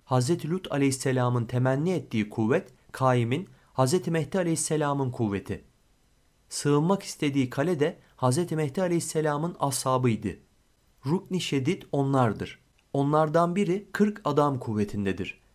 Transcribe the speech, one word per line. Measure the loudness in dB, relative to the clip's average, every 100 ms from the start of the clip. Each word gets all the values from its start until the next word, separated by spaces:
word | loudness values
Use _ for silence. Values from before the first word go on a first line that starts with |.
| 0
Hazreti | 0 2 0 -2
Lut | -6 -4
aleyhisselamın | 0 0 2 0 0 0 0 -2
temenni | 0 0 2 0
ettiği | -2 -2 -2 -2
kuvvet, | -2 0 0 -2 _ _
kaimin | 0 2 4 2 -2 -6 -18 _
Hazreti | 0 2 2 0
Mehdi | -2 -2 -2
aleyhisselamın | 0 -2 -2 0 0 0 -2
kuvveti. | -2 -2 -2 -4 -10 -10 _ _ _ _ _ _ _ _
Sığınmak | -4 2 2 4 0
istediği | -2 -4 -2 0 0
kale | 0 -2 0
de | 0 -2 _ -2
Hazreti | 0 2 0 -2
Mehdi | -2 -2
aleyhisselamın | 0 0 -2 -2 0 0 -4 -2
ashabıydı. | -2 -2 0 2 2 0 -4 -8 _ _ _ _ _ _ -4
Rukni | -4 -2 -4
şedid | -2 -2 0 -4 -2
onlardır. | -2 2 4 2 0 -8 -12 _ _ _
Onlardan | 0 2 2 4 2 2 0
biri | 0 -2 -4
kırk | 0 0 0 0
adam | 2 2 0
kuvvetindedir | -4 -2 -2 -2 -2 -2 -6 -10 _